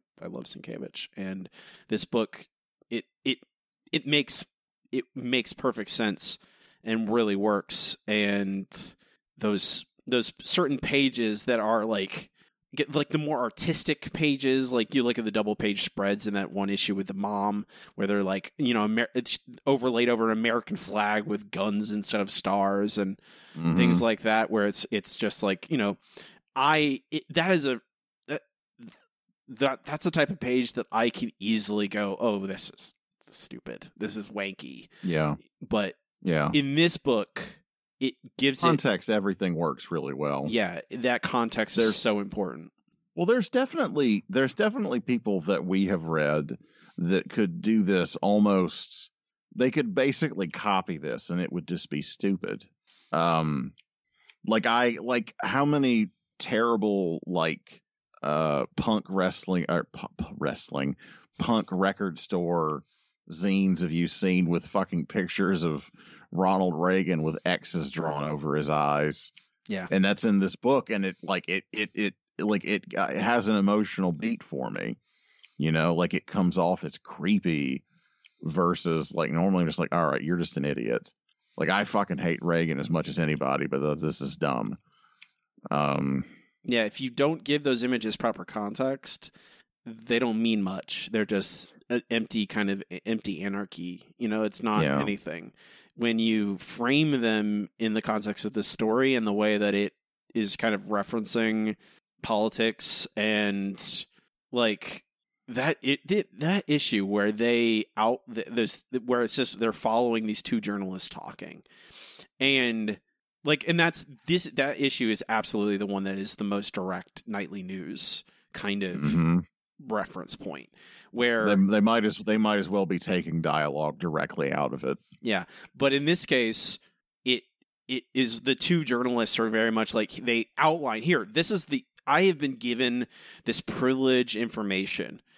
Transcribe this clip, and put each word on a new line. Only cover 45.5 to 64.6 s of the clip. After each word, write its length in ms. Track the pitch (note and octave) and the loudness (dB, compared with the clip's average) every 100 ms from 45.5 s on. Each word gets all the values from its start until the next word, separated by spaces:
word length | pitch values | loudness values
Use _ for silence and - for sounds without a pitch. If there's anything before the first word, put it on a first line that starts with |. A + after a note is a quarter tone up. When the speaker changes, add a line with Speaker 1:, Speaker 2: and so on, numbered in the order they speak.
| E2+ | 0
Speaker 2:
we 220 | F2+ F#2+ F#2+ | 2 2 2
have 180 | F2+ | 0
read 520 | D#2+ D#2+ D2 D2+ D2 - _ _ - - | 0 2 2 2 -2 -8 _ _ -16 -4
that 300 | F2 F#2 - | 0 2 0
could 320 | - G2 E2+ | 0 0 0
do 220 | G#2+ A2 | 2 4
this 320 | F#2+ F#2+ - - | 4 2 2 0
almost, 920 | G2 G#2 G#2 F#2+ F2+ - - - - _ _ _ _ - | 2 4 6 4 2 -2 -8 -10 -14 _ _ _ _ 0
they 160 | B2+ | 2
could 240 | D3+ A#2+ G2 | 2 0 2
basically 500 | C3+ - D#3 G2 E2+ | 2 2 -2 -2 -6
copy 520 | - G#2 F#2+ - D#2 | -4 0 0 0 -6
this 320 | C#2+ A1+ - | -6 -6 -4
and 100 | F2 | -2
it 120 | F2+ | -2
would 140 | E2+ D#2+ | -4 -4
just 240 | F2 - | -6 -4
be 120 | D2 | -6
stupid. 640 | - - G2 G2 F#2 - - _ _ _ - | -6 -2 0 0 -4 -10 -12 _ _ _ -6
Um, 640 | D#2+ E2+ D#2+ D#2 C#2+ C2+ - _ _ _ _ _ _ G2+ | 0 2 2 2 -2 -4 -12 _ _ _ _ _ _ 0
like, 200 | A2 A#2 | 0 2
I, 320 | A#2+ B2 G2+ | 2 2 0
like, 340 | A#2 B2 - - | -2 -2 -2 -6
how 220 | G2 C3 | -2 0
many 460 | C#3+ D3 C3 A#2 G2+ _ _ - | 2 4 4 4 2 _ _ -12
terrible, 840 | - A2 A#2 A2+ G#2 G2 F2 E2 - | -2 0 2 2 2 2 0 -2 -2
like, 560 | F2 D#2+ - - - _ _ _ - | 0 0 -2 -10 -20 _ _ _ -6
uh, 440 | D2+ D2+ D#2 C#2+ - - | -2 2 2 0 -2 -2
punk 300 | A2+ G#2+ F#2 | 0 0 0
wrestling, 560 | F#2+ F#2 - - F2+ - | 0 0 -2 -2 -2 0
or 160 | F2 | -2
pu-, 220 | - - - - | -2 -10 -14 -10
pu-, 160 | - - | -10 -6
wrestling, 600 | D2 C#2 - C#2+ C#2 - - - _ - | -6 -4 -6 -4 -4 -4 -12 -20 _ -6
punk 300 | - A2 - | -2 0 0
record 460 | F#2 F#2+ G2 G2 D#2+ | 0 0 0 -4 -6
store 680 | - F2+ E2+ E2+ D#2 C#2+ - _ _ _ - | -4 -2 0 0 0 -2 -8 _ _ _ -16
zines 480 | E2 G2 G2 F#2+ E2+ | -4 0 2 2 2
have 120 | F2 | 0
you 160 | E2 E2+ | 0 0
seen 400 | - F#2+ F2+ E2+ | 0 2 2 2
with 180 | E2+ | 0